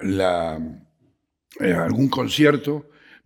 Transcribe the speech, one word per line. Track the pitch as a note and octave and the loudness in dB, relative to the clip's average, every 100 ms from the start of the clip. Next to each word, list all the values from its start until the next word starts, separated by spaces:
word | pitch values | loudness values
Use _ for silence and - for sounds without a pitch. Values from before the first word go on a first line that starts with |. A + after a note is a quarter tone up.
la, | G2 G2 F#2 F2 E2 D#2+ D#2+ D2+ - _ _ _ _ _ _ - | -2 2 2 2 -2 -6 -8 -12 -20 _ _ _ _ _ _ -4
eh, | F#2 | 0
algún | E2+ E2+ A2 C3+ | 0 0 0 0
concierto, | B2+ B2 - D3 C#3+ C#3+ D3 - _ - - | 0 -2 4 4 4 -2 -6 -8 _ -20 -20